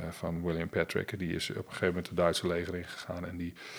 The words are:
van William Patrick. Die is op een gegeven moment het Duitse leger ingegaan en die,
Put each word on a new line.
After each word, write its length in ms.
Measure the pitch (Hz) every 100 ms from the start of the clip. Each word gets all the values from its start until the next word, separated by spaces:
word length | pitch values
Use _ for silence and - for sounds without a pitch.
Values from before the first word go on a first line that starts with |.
| 82
van 320 | 85 85 85
William 260 | 87 82 85
Patrick. 500 | - 82 98 92 -
Die 160 | 87
is 160 | 87 -
op 60 | -
een 60 |
gegeven 220 | - - 92
moment 200 | 90 -
het 100 | 87
Duitse 300 | 87 - 92
leger 280 | 85 87 90
ingegaan 500 | 85 - - 90 87
en 100 | 87
die, 180 | 87 - -